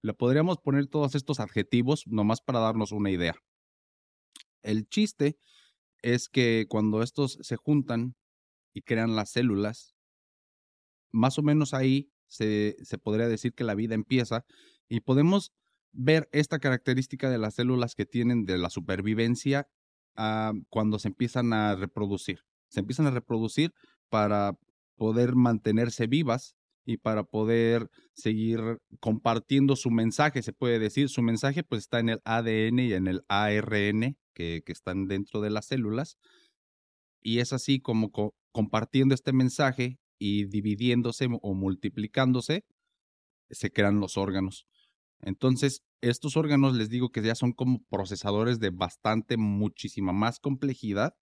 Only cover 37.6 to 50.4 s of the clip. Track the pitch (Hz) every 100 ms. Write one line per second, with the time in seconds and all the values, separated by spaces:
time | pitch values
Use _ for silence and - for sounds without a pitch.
37.6 | - 135 - 110 104 - 107 _ _ 107
38.6 | 107 110 98 131 135 131 - 131 127 -
39.6 | 139 127 123 127 _ _ 107 104 101 104
40.6 | 104 104 123 120 120 - 127 117 104 95
41.6 | 95 92 101 107 107 - 131 127 - 170
42.6 | _ _ _ _ _ _ _ _ _ -
43.6 | 101 - 101 101 95 - 98 95 95 -
44.6 | _ _ _ _ _ _ 101 95 131 127
45.6 | 139 - _ _ 120 120 151 156 151 143
46.6 | 139 123 110 120 123 117 110 117 123 117
47.6 | 127 123 _ 98 95 98 101 104 117 117
48.6 | 104 90 92 - 107 110 - 117 107 101
49.6 | 104 - 101 - 95 98 110 -